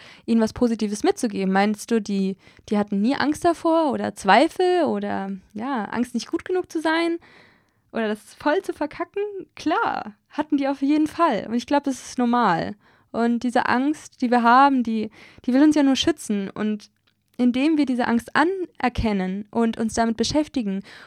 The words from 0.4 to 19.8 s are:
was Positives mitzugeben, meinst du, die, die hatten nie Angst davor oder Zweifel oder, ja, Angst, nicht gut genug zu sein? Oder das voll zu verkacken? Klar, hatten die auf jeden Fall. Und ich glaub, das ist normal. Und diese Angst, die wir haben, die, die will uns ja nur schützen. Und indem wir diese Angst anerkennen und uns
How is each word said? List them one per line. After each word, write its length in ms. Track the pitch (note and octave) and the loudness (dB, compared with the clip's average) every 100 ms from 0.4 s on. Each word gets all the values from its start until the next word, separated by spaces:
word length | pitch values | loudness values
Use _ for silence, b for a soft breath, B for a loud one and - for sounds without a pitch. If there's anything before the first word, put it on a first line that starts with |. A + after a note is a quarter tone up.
was 120 | A3 | 2
Positives 500 | - A#3+ A3+ G#3+ G#3 | 0 -2 0 -4 -2
mitzugeben, 500 | F4 - A#3 G3 F#3+ | -2 0 -4 -2 0
meinst 380 | F#3+ G#3 G#3 - | 2 2 -2 -2
du, 100 | A3+ | -2
die, 360 | G#3 G3 F#3+ G3 b b - | 0 -2 -2 -6 b b -4
die 80 | G#3 | -2
hatten 240 | G3+ G3 | 0 0
nie 140 | A3 C#4 | 0 0
Angst 280 | C4 D4+ | 0 0
davor 480 | F4 E4 E4+ E4 D4+ | 0 0 0 0 0
oder 240 | G#3+ G#3 - | -2 -6 -4
Zweifel 680 | G3 G#3+ D#4+ - F4+ F4+ C4+ | 4 6 4 2 0 2 0
oder, 460 | G#3 G3+ G3+ G3 G3 _ | -2 -4 -6 -8 -12 _
ja, 320 | G#3 B3+ B3 G3+ | -12 -6 -6 -4
Angst, 280 | A3+ B3 | -4 -4
nicht 140 | A#3 - | -6 -6
gut 160 | E4 - | -8 -2
genug 260 | F#4 F4 | -4 -2
zu 100 | E4 | -4
sein? 360 | D#4+ D#4+ E4+ E4+ b b b b b b _ | -2 0 0 -4 b b b b b b _
Oder 180 | A#3 A3 | -4 -4
das 260 | G#3+ - - | -4 -10 -6
voll 260 | D4+ F4+ | -2 -2
zu 120 | F#4 | -4
verkacken? 500 | - D4+ - F4 G4+ G#4 G4 - - | -6 -8 -6 -10 -6 -8 -8 -14 -10
Klar, 580 | D4+ G4 - G1+ - - _ | -4 -2 -2 -4 -10 -16 _
hatten 280 | - D4+ C#4 | -8 -2 0
die 100 | C#4 | 0
auf 140 | C#4 | -2
jeden 260 | C#4 D4+ D#4 | 0 2 0
Fall. 380 | - E4 G#3 - | 2 0 0 -2
Und 60 | |
ich 120 | A#3+ - | -6 0
glaub, 180 | C#4+ | 0
das 260 | C#4+ B3 - | 0 -6 -8
ist 80 | - | -2
normal. 580 | A#3+ A#3+ G#3+ E3 F3+ G#3 b b b | 0 2 2 2 -2 -8 b b b
Und 320 | A3 A#3 A#3 | -2 0 0
diese 240 | B3 A#3 - | 0 0 2
Angst, 540 | B3 C#4+ D#4 - - | 0 0 -4 -8 -4
die 80 | A#3+ | 0
wir 140 | A#3+ | 4
haben, 400 | A#3 B3 C#4 C4 | 6 6 6 4
die, 260 | A3+ A3 A3 B B B - | 0 -2 -4 B B B 0
die 80 | |
will 100 | B3+ | 6
uns 120 | D4+ D4+ | 6 6
ja 80 | |
nur 120 | C#4 C4 | 4 2
schützen. 540 | - E4 - G3+ G3 | 0 -2 -4 -4 -4
Und 420 | - G#3+ G#3+ - _ _ _ _ - | -4 -4 -4 -10 _ _ _ _ 0
indem 400 | B3 B3+ D4+ D4+ | 2 4 2 2
wir 80 | C4 | 0
diese 220 | B3 A#3 | 0 0
Angst 240 | A#3 - - | 0 0 0
anerkennen 1120 | E4 G4 E4+ - B3 - A3 G3 F#3 G3 G#3 | 2 0 -6 -4 -4 0 -2 0 -2 -6 -6
und 260 | A3+ A3+ | -2 0
uns 160 | A3+ | 0